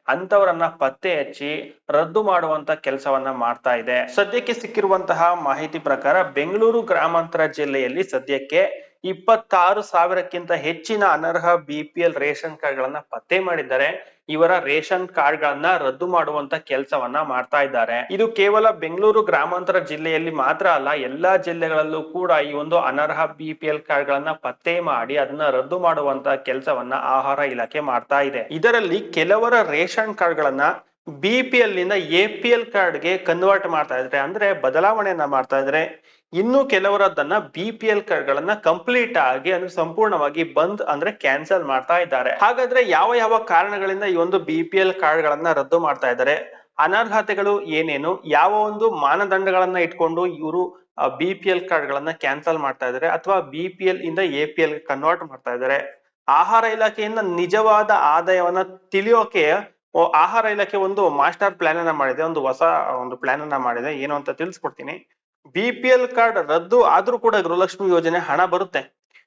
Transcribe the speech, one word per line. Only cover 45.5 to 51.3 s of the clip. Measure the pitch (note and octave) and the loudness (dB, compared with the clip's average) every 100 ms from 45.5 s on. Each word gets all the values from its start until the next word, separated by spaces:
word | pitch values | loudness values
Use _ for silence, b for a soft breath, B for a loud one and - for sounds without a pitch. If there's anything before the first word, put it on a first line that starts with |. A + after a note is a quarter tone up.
ರದ್ದು | D3+ - E3+ | 0 2 0
ಮಾಡ್ತಾ | D3+ C3+ C3 | 0 0 0
ಇದ್ದಾರೆ? | A#2+ C3 D#3 - - _ - | 0 0 0 -4 -18 _ 0
ಅನರ್ಹತೆಗಳು | D#3+ G3 A3+ G#3+ G#3 G3+ G3+ G3+ | 2 2 2 0 0 -2 0 0
ಏನೇನು? | E3 D#3 D#3+ C#3 D#3 F#3 D#3+ | -2 -2 -2 -2 -4 -4 0
ಯಾವ | D3 F3 | 4 4
ಒಂದು | G#3+ G#3+ G#3 A3+ | 4 0 0 -2
ಮಾನದಂಡಗಳನ್ನ | F#3 C#3 E3 G3+ F#3+ G3 F#3 F#3 F3+ | 0 0 2 2 0 2 2 2 0
ಇಟ್ಕೊಂಡು | E3 - E3 E3 F3+ | -2 0 0 0 -2
ಇವರು, | D3+ D#3 F3 F3+ - _ - | -4 -4 -2 -4 -6 _ -4
ಆ, | C#3 | -4
ಬಿ | C3 E3+ | -2 -4